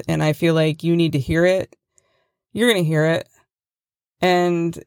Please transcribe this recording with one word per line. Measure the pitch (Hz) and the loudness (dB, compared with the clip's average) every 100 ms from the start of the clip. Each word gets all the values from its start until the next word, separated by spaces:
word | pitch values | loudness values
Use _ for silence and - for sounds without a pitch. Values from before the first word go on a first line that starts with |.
| - | -4
and | 160 | -2
I | 156 | -2
feel | 151 170 | 0 0
like | 160 156 151 | 2 0 -2
you | 165 170 | -2 0
need | 165 | 0
to | 147 | -2
hear | 127 160 175 | -2 0 2
it, | 190 - _ _ _ _ _ _ _ _ | 0 -4 _ _ _ _ _ _ _ _
you're | 208 240 | -2 0
gonna | 202 | 2
hear | 156 156 160 | 0 0 0
it. | 165 - _ _ _ _ _ _ _ _ _ | -2 -6 _ _ _ _ _ _ _ _ _
And, | 180 180 180 175 170 - | 0 2 2 0 -2 -6